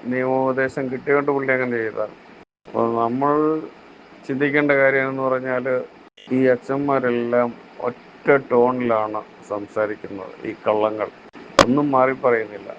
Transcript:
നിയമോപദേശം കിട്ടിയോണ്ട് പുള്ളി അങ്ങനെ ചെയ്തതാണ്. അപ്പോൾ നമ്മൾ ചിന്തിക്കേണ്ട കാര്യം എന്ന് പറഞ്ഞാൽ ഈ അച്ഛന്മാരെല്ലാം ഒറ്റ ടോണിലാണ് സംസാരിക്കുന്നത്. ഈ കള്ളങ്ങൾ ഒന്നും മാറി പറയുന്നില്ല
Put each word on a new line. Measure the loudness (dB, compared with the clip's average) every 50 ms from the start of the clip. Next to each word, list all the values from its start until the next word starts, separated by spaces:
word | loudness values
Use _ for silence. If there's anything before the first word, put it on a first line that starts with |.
| -6 -4
നിയമോപദേശം | -4 -2 0 0 0 0 0 0 0 0 -2 -2 -2 -6 -6 -6
കിട്ടിയോണ്ട് | -6 -8 0 2 2 2 2 0 -2
പുള്ളി | -2 0 0 0
അങ്ങനെ | 0 0 -2 -2 -4
ചെയ്തതാണ്. | -4 -4 -4 -6 -6 -6 -8 -18 -20 -20 -20 -20 -20 _ _ _ _
അപ്പോൾ | -6 -2 -2 0 0 0 0
നമ്മൾ | 0 0 0 0 0 0 2 2 2 0 -2 -2 -6 -10 -16 -20 -20 -20 -20 -20 -20 -20 -20 -20 -8
ചിന്തിക്കേണ്ട | -8 -2 -2 0 0 2 2 2 4 4 4
കാര്യം | 4 4 4 2 0 -2
എന്ന് | -4 -2 -2 -2
പറഞ്ഞാൽ | -2 -2 -2 -2 -4 -2 -2 -2 -2 -4 -4 -8 -16 -20 -20 -20 _ -20 -8 -2 0
ഈ | 2 4 4 2
അച്ഛന്മാരെല്ലാം | 2 0 -4 -4 -2 0 0 0 0 0 0 -2 -2 -2 0 0 0 0 0 -4 -10 -20 -20 -14 -8 -6 -6
ഒറ്റ | -6 -8 -18 -20 -20 -6 2 4 4 4 4 2
ടോണിലാണ് | 2 4 4 4 2 0 0 0 2 0 0 -2 -4 -8 -10 -10 -20 -20 -12 -8
സംസാരിക്കുന്നത്. | -8 -8 -8 -6 -4 -2 -2 -2 -4 -8 -10 -12 -12 -12 -12 -14 -14 -10 -10 -10
ഈ | -10 -4 -2
കള്ളങ്ങൾ | 0 0 2 0 0 -2 -2 -6 -8 -8 -16 -20 -20 _ -20 -20 -2 2 2 2
ഒന്നും | 4 4 2 2 2 4
മാറി | 4 4 4 2 0 2
പറയുന്നില്ല | 2 2 2 -2 -6 -10 -16 -14 -16 -16